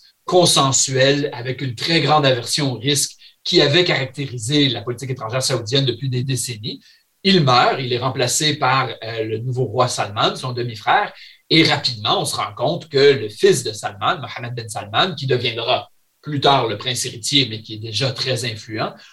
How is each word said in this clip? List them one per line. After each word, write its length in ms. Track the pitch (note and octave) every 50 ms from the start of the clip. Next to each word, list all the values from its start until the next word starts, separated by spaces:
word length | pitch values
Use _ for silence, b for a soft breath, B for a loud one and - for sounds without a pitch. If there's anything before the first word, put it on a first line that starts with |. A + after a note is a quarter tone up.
| b b b _ _
consensuelle, 1040 | - F3+ F3+ - - - D#3 C#3 C3+ B2+ - - C3+ C3 B2+ C3 C#3 C#3+ C#3+ C#3+ - -
avec 260 | A#2+ A#2+ C3+ C3 -
une 140 | C#3+ B2+ A2
très 260 | - - E3+ E3 D#3+
grande 240 | C#3 C#3 D3+ D3+ C#3+
aversion 480 | C3+ B2 A#2+ - - - D#3 D3 C3
au 60 | A#2+ G#2
risque 400 | A2+ C#3+ D3 C#3 - - - B B B B B -
qui 160 | - F3+ E3+
avait 240 | D3 C#3 C#3 F3+ F3+
caractérisé 840 | F3 - C3+ C3 B2+ - D3 C#3 A2+ A#2+ A#2+ G#2+ B2 D3+ D3 C#3+ C3
la 100 | A2+ G#2
politique 300 | G#2 B2 B2 - C3+ B2
étrangère 320 | B2+ - A2+ A2 B2+ C3
saoudienne 420 | B2+ - C3+ A2+ G#2+ G#2+ C#3 C#3 C#3
depuis 240 | B2 - - C#3 C3
des 160 | B2+ B2 B2
décennies. 560 | C3+ C3+ B2 - C3 A2+ G#2 G#2+ E3 C4+ - b b b b b b _ _ -
Il 200 | G3 F#3+ F3 C#3
meurt, 320 | B2+ B2 B2 E3 A3+ G3 C3+
il 140 | C3+ A#2+
est 60 | B2 A#2
remplacé 580 | C3 C3 A#2 C3 B2 B2 - - D#3 D3+ C#3+
par, 320 | - C#3 B2+ C3 C3 B2 A#2+
euh, 340 | - - A2 A2 A2+ A2
le 160 | G#2+ A2 A2 A2
nouveau 280 | A#2+ C3 A#2+ B2+ B2+
roi 200 | A2 G2+ C3 D3
Salman, 480 | - - - G#2 G2+ G2+ A2+ C#3 F#3 -
son 160 | - C3+ B2+
demi-frère, 640 | B2 B2 A#2+ B2 A2 - - B2+ E3 G#3 G3+ - B B B B B B B -
et 120 | D#3+ D#3+
rapidement, 580 | D#3+ D3+ C#3+ - - B2 A#2 G#2 G#2 B2+ F3+ G3+
on 40 | D3+
se 100 | - -
rend 180 | B2 G#2 - -
compte 320 | - B2 D3 C3+ C3 - -
que 100 | C#3 C3+ C#3 C#3+
le 160 | C3+ A#2 G#2+ G#2
fils 340 | - - F#3 G3+ F3 C3
de 100 | - A2+
Salman, 460 | G#2+ - - G#2 G2+ G2+ G#2+ D3+ F3+ D#3
Mohammed 380 | B2 - - - A#2+ A#2+ B2
ben 120 | A#2 A2 G#2+
Salman, 460 | - G2+ G2+ G2+ A2 B2+ F3+ F#3+ D#3
qui 140 | C#3 C3+ C3
deviendra 600 | B2+ A#2 A#2 A#2+ A2+ A#2 A#2 A#2 G2+ F#2+ - - _ _ _ _ _ _
plus 200 | - D3 D3+ C3+
tard 260 | - D3 C#3 C3 A#2
le 100 | A2 G#2
prince 280 | G#2+ - C3 B2+ - -
héritier, 420 | A2 A#2 A#2 - - C#3+ C#3 B2+ G#2+
mais 140 | A2 G#2+
qui 120 | - - A2
est 40 | G#2
déjà 320 | A2 A2+ G#2 G#2+ C3+ B2
très 340 | - - - C3+ B2+ A2+ B2
influent, 480 | A#2 G#2+ G#2 - A2+ G#2+ A2+ D#3 G#3+ - B B B